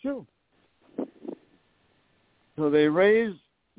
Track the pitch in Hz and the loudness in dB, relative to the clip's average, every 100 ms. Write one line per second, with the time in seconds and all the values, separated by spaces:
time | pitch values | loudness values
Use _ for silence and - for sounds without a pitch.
0 | 269 269 147 _ _ _ _ _ _ - | -10 -10 -14 _ _ _ _ _ _ -14
1 | - _ - - _ _ _ _ _ _ | -14 _ -20 -20 _ _ _ _ _ _
2 | _ _ _ _ _ - 151 151 151 160 | _ _ _ _ _ -6 0 2 2 2
3 | 196 220 226 175 _ _ _ | 2 2 0 -8 _ _ _